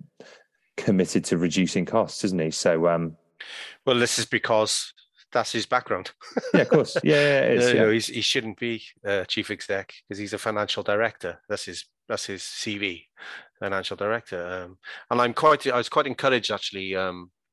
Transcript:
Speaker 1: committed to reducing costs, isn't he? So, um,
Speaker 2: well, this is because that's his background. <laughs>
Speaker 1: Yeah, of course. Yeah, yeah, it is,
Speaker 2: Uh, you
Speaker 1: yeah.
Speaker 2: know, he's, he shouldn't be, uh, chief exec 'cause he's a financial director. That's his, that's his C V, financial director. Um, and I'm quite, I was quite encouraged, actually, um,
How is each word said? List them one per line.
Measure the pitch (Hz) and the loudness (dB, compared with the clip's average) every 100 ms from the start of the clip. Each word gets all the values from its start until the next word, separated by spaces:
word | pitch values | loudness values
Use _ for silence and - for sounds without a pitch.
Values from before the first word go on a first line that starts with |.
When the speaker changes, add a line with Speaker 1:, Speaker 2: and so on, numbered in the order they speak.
| - - - - _ _ _ - | -20 -20 -20 -20 _ _ _ -4
Speaker 1:
committed | - 92 87 95 - | 2 2 2 0 0
to | 87 | 0
reducing | 87 85 87 98 | 2 2 2 0
costs, | 87 113 101 - | 0 0 0 -2
isn't | 101 92 | -2 0
he? | 80 | -2
So, | - 95 82 85 | 0 2 4 4
um, | 85 82 - _ - - - - - | 2 0 -6 _ -20 -18 -16 -16 -6
Speaker 2:
well, | - 123 | 0 2
this | 120 - | 2 0
is | |
because | 113 113 - 110 107 - - - _ _ _ | -2 -2 2 2 2 -2 -6 -14 _ _ _
that's | 123 110 | -2 -2
his | 117 - | -4 0
background. | 127 - 92 - - - | -2 0 -4 -6 -14 -10
<laughs> | 240 - | -8 2
Speaker 1:
Yeah, | 170 | 2
of | 120 | 6
course. | 160 - - | 4 4 2
Yeah, | - 147 | 4 6
yeah, | 147 139 | 6 4
it | 123 120 | 4 4
is, | |
Speaker 2:
Uh, | 123 | 4
you | |
Speaker 1:
yeah. | 127 | 6
Speaker 2:
know, | 110 | 4
he's, | 113 - | 4 0
he | 123 | -2
shouldn't | - 135 110 98 | -2 0 -4 -6
be, | 120 113 - - 101 | -6 -6 -10 -10 -2
uh, | 98 | -2
chief | 92 - 104 | -2 -4 -4
exec | 101 - 98 95 - - | -6 -4 -6 -6 -16 -14
'cause | 98 | -10
he's | 101 | -8
a | 104 | -6
financial | 113 104 104 - | -4 -2 -2 -2
director. | 104 104 113 - 87 - - | 0 0 0 -2 -10 -10 -6
That's | 104 - | -6 -6
his, | 85 - _ - | -12 -16 _ -8
that's | 110 | -8
his | - 95 | -6 -10
C | - - 113 101 | -10 -8 -6 -4
V, | 101 82 - - - - - _ | -4 -6 -14 -20 -18 -18 -20 _
financial | 98 95 92 98 | -4 -4 -4 -4
director. | 104 117 - 90 87 | -2 -4 -6 -10 -8
Um, | 92 90 92 - - - | -10 -12 -16 -18 -16 -2
and | 120 | 2
I'm | 120 | 2
quite, | 120 156 147 135 | 4 4 4 2
I | 123 | 0
was | 113 | 0
quite | 151 143 | 0 0
encouraged, | 120 139 123 - | 0 2 2 0
actually, | 104 - 101 95 92 | -4 -4 -8 -4 -2
um, | 95 90 90 _ _ | -2 -6 -12 _ _